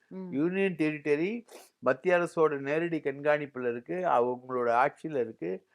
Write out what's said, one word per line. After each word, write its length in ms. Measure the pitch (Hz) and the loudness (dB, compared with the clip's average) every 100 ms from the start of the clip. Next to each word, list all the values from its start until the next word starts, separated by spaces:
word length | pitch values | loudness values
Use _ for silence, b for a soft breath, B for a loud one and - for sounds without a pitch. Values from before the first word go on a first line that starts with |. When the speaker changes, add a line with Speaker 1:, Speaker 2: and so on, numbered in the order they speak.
| _ | _
Speaker 1:
ம். 220 | 185 185 | -14 -6
Speaker 2:
யூனியன் 440 | 135 170 190 196 | -2 0 2 0
டெரிட்டரி 680 | 160 151 151 147 147 180 233 - B B _ | 0 -2 -2 0 0 0 -4 -10 B B _
மத்திய 400 | 123 131 180 175 | 0 0 2 2
அரசோட 400 | 170 - 156 139 | 2 2 2 2
நேரடி 400 | 139 151 170 160 | -2 -2 0 -2
கண்காணிப்புல 720 | 143 139 147 151 139 131 123 | -4 -2 0 0 -2 -4 -4
இருக்கு, 240 | 120 - | -4 -6
அவங்களோட 760 | 175 175 131 123 123 127 127 120 | -4 2 2 2 -2 -6 -2 2
ஆட்சியில 460 | 117 143 - 160 143 | 4 2 0 -6 -4
இருக்கு. 500 | 113 110 165 190 - | -4 -6 -8 -8 -12